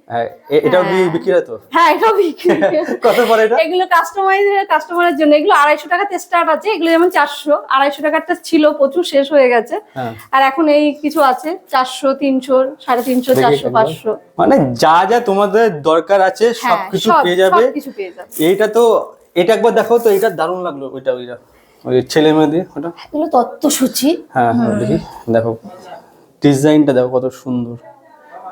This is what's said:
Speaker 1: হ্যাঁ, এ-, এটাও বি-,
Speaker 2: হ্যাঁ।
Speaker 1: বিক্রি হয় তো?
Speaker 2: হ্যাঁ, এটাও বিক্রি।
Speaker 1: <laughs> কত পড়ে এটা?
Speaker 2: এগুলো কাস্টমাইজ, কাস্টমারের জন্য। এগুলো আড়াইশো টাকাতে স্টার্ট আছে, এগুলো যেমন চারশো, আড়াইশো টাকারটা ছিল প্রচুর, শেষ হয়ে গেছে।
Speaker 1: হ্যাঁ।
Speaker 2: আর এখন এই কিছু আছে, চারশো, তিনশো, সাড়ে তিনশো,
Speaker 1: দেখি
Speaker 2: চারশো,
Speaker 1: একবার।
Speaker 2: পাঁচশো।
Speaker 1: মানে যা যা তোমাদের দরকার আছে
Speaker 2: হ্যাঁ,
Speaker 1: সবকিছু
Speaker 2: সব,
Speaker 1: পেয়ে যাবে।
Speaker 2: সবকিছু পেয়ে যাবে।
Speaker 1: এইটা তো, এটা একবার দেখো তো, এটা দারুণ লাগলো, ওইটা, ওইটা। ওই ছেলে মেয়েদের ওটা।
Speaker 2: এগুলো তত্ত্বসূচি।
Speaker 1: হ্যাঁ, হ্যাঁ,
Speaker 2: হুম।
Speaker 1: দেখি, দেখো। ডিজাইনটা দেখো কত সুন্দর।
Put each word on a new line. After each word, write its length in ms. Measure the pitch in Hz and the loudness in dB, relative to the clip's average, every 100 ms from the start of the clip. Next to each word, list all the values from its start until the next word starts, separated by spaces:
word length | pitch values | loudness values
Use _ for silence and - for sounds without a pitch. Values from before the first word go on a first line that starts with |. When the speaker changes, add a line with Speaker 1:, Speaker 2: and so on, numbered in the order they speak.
| - | -8
Speaker 1:
হ্যাঁ, 200 | 117 117 - - | -6 -6 -10 -2
এ-, 100 | 147 | 0
এটাও 200 | 147 180 | 2 2
বি-, 60 | 190 | 2
Speaker 2:
হ্যাঁ। 220 | 190 180 | 0 0
Speaker 1:
বিক্রি 220 | 165 185 | -2 0
হয় 80 | 180 | -2
তো? 180 | - 110 - | -2 -10 -4
Speaker 2:
হ্যাঁ, 240 | 320 339 | 2 2
এটাও 200 | - 440 | 2 2
বিক্রি। 360 | 403 349 - 349 | 2 0 -2 -2
Speaker 1:
<laughs> 540 | 208 196 302 320 247 | 0 0 -2 -4 -2
কত 200 | 233 208 220 | 0 2 2
পড়ে 140 | 226 | 2
এটা? 140 | 214 254 | 2 0
Speaker 2:
এগুলো 300 | 330 359 370 | 0 -2 0
কাস্টমাইজ, 800 | 339 - - 381 381 403 392 392 | 0 0 -2 0 0 2 0 0
কাস্টমারের 480 | 311 311 349 349 277 | -2 -2 -2 0 2
জন্য। 180 | 302 | 2
এগুলো 200 | 302 311 | 4 4
আড়াইশো 340 | 320 294 302 302 | 2 2 0 -2
টাকাতে 300 | 359 403 349 | -4 -2 -6
স্টার্ট 300 | - 349 320 | -4 -2 0
আছে, 200 | 311 415 | -2 -2
এগুলো 200 | 392 330 | -2 0
যেমন 200 | 330 359 | 2 2
চারশো, 520 | 359 285 - 294 - 427 | 0 -2 -4 -2 -2 0
আড়াইশো 340 | 262 277 285 | 0 0 -2
টাকারটা 320 | 294 311 311 339 | -2 -2 -4 -6
ছিল 280 | - 330 302 | -2 2 2
প্রচুর, 320 | 302 277 330 | 2 0 0
শেষ 280 | 349 277 277 | 0 0 2
হয়ে 160 | 294 254 | 2 4
গেছে। 320 | 240 226 370 - | 2 -2 -8 -8
Speaker 1:
হ্যাঁ। 200 | - 120 107 - | -10 -10 -10 -2
Speaker 2:
আর 100 | 269 | 0
এখন 260 | 269 269 311 | 2 2 2
এই 260 | 294 302 | 2 2
কিছু 260 | 294 294 311 | -2 -4 0
আছে, 360 | 277 254 311 370 - | 0 0 -6 -10 -4
চারশো, 440 | 269 254 - 269 | -2 -2 -2 -4
তিনশো, 600 | 269 277 262 262 262 262 311 | -2 -2 -2 0 0 0 -6
সাড়ে 220 | - 254 | -4 -2
তিনশো, 320 | 240 254 254 | 0 -2 0
Speaker 1:
দেখি 80 | 240 | 2
Speaker 2:
চারশো, 240 | 240 220 - | 2 0 0
Speaker 1:
একবার। 180 | 233 | 0
Speaker 2:
পাঁচশো। 320 | 220 - - - - - | -2 -4 -6 -8 -8 -2
Speaker 1:
মানে 360 | 180 269 135 | 2 2 0
যা 320 | 120 160 170 190 | 2 2 4 2
যা 100 | 233 | 0
তোমাদের 640 | 202 196 202 208 226 151 | 0 0 0 2 0 0
দরকার 380 | 151 165 160 196 | 0 0 2 2
আছে 320 | 190 185 226 233 | 2 0 -2 0
Speaker 2:
হ্যাঁ, 160 | 247 226 | -2 -2
Speaker 1:
সবকিছু 340 | 190 190 349 | -2 -2 2
Speaker 2:
সব, 120 | 330 | 2
Speaker 1:
পেয়ে 140 | 180 180 | 2 2
যাবে। 300 | 190 359 247 | 4 4 2
Speaker 2:
সবকিছু 260 | 277 269 208 | -2 -10 -12
পেয়ে 160 | 190 175 | -12 -14
যাবে। 280 | - - | -12 -2
Speaker 1:
এইটা 220 | 160 196 214 | 0 2 0
তো, 480 | 220 233 214 - - _ | 2 2 2 -2 -14 _
এটা 200 | 170 180 | 0 2
একবার 200 | 214 226 | 2 2
দেখো 240 | 214 208 233 | 0 2 2
তো, 120 | 233 | 2
এটা 200 | 196 220 | 0 0
দারুণ 320 | 160 165 185 | -2 -4 -4
লাগলো, 280 | 180 143 135 | -8 -10 -12
ওইটা, 200 | 131 131 | -8 -6
ওইটা। 240 | 127 123 120 _ _ _ _ | -6 -10 -16 _ _ _ _
ওই 180 | 127 127 | -2 -2
ছেলে 300 | 123 156 156 | 0 2 4
মেয়েদের 320 | 156 156 160 185 - | 4 2 0 -6 -10
ওটা। 120 | 165 | -12
Speaker 2:
এগুলো 380 | 170 - 302 320 | -12 -10 -6 -2
তত্ত্বসূচি। 960 | 254 262 - 294 - 254 - 269 339 - | -2 -2 -4 -4 0 -2 -2 -2 -2 -4
Speaker 1:
হ্যাঁ, 180 | 135 117 | -2 0
হ্যাঁ, 160 | 120 113 | 0 0
Speaker 2:
হুম। 100 | 104 | -2
Speaker 1:
দেখি, 200 | 107 113 - - - | -2 -2 -4 -12 -2
দেখো। 240 | 113 113 113 - - - - - _ _ _ | -2 -2 -6 -12 -20 -20 -20 -20 _ _ _
ডিজাইনটা 500 | 147 135 151 151 147 | 2 4 4 4 4
দেখো 160 | 127 123 | 2 0
কত 200 | 127 127 | -2 -4
সুন্দর। 440 | - 131 123 117 120 - - _ - - - - | -6 -6 -6 -6 -12 -18 -20 _ -20 -20 -20 -18